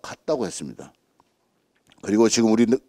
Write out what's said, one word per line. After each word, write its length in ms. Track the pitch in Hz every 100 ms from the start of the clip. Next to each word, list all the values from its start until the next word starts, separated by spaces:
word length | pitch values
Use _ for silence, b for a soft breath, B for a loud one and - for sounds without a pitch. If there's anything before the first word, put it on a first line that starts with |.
같다고 460 | - - - 143 92
했습니다. 480 | - 71 - 71 _ _ _ _ _ _ _ _ _ _ _
그리고 300 | 101 104 113
지금 220 | 117 113
우리, 120 | 110 113 120